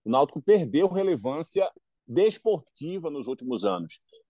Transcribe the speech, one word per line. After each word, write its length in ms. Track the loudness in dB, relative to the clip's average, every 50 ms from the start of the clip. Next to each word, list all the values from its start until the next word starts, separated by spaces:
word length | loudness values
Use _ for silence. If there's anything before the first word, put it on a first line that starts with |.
| -4
O 60 | 0
Náutico 320 | 2 2 2 2 0 -4
perdeu 460 | 2 4 4 4 4 2 2 2 2
relevância 840 | 2 2 2 0 0 0 -2 -2 -6 -6 -6 -6 -4 -2 -2 -2 -2 -4 _ _ _ _ _ _
desportiva 1000 | -4 0 2 2 2 2 0 0 0 0 0 -2 _ -16 -12 -10 -8 -8 -6 -6 -6
nos 180 | -6 -6 -6
últimos 360 | -6 -8 -8 -6 -4 -4 -2 0
anos. 360 | 0 -2 -2 -6 -8 -14 -18 _ _ _ -20 _